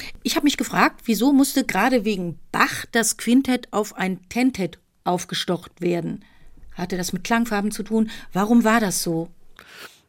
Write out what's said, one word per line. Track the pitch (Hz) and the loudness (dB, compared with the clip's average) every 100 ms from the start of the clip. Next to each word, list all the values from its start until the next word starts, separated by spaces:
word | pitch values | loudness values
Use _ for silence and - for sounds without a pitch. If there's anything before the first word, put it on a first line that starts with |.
| - - | -14 -8
Ich | - - | -4 0
habe | |
mich | 285 - | 0 0
gefragt, | - 180 269 - - | -2 2 0 0 -2
wieso | 196 262 | 2 4
musste | 269 277 269 | 4 4 2
gerade | - 185 240 254 | 0 0 2 2
wegen | 202 190 175 - - | 0 -2 -4 -8 -4
Bach | - 269 - - | 0 0 -2 -2
das | 233 220 - | 0 0 -2
Quintett | 226 254 269 247 - | 2 4 4 -2 -2
auf | 202 208 - | -4 -4 -4
ein | 190 185 - | -4 -4 -6
Tentet | 233 254 254 175 - _ _ | 0 0 0 -4 -6 _ _
aufgestockt | - 180 - 175 - 170 - - | -2 -2 -2 -4 -2 -4 -6 -6
werden? | 175 170 165 - - - - - - | -2 -2 -4 -8 -12 -20 -20 -20 -16
Hatte | - 175 185 | -10 -6 -6
das | 175 | -6
mit | 180 | -6
Klangfarben | - 233 233 208 208 | -2 0 0 -2 -2
zu | - | -4
tun? | 202 220 220 - - | -2 0 0 -4 -6
Warum | 180 208 233 | -2 4 4
war | 220 226 | 6 4
das | 202 - | 2 -2
so, | 175 165 175 - - - - - - - | -2 -4 -6 -12 -20 -20 -20 -20 -20 -20